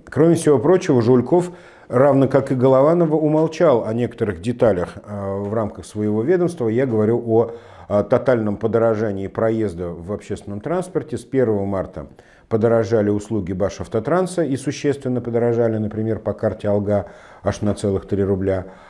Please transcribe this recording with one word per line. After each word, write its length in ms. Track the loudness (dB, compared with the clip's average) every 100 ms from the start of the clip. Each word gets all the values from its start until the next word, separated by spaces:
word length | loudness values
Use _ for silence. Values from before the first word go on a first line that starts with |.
| -6
Кроме 280 | 2 4
всего 240 | 4 2 2
прочего, 460 | 4 2 2 2
Жульков 480 | 4 2 4 0 0 -8 -20 -20 -4
равно 380 | 2 4 4 4
как 240 | 2 0
и 40 | 2
Голованова 600 | 4 6 4 4 2 0
умолчал 720 | 2 2 0 2 2 4 0
о 60 |
некоторых 480 | -2 -4 -2 -4 -4
деталях, 560 | -6 2 2 2 -2 -8
э, 400 | -12 -8 -6 -6
в 140 | -4
рамках 320 | -4 -4 -8 -10
своего 360 | -4 -2 0
ведомства. 460 | 0 0 0 -2 -2
Я 180 | 0 0
говорю 380 | 2 2 0 2
о, 260 | 2 2 -4 -18 -18 -2
э, 160 | 0 2
тотальном 480 | 2 2 0 0 -2
подорожании 680 | -2 2 2 0 -2 -4 -6
проезда 600 | -2 -2 0 -2 -4 -8
в 240 | -8 -10
общественном 480 | -10 -8 -10 -10 -10
транспорте. 580 | -6 -6 -4 -6 -6 -10
С 60 |
первого 400 | -4 0 2 0
марта 440 | -2 -4 -6 -10 -16 -20 -20 _ -4
подорожали 600 | 0 2 2 2 2 2
услуги 440 | 0 -2 -4 -4
Башавтотранса 880 | -4 -4 -4 -6 -4 0 -2 0 -2
и 140 | -2 -2
существенно 640 | -4 -2 -2 -2 -4 -4
подорожали, 560 | -2 0 2 2 2 0
например, 420 | -2 -4 -4 -2
по 140 | -4
карте 340 | -2 -2 -2 0
Алга 380 | 0 2 -2 -2 -12 -20 -6
аж 200 | -4 -2
на 120 | -2
целых 320 | -2 -2 -2 -2
три 160 | -2
рубля. 440 | 0 0 0 -2 -6 -16 -20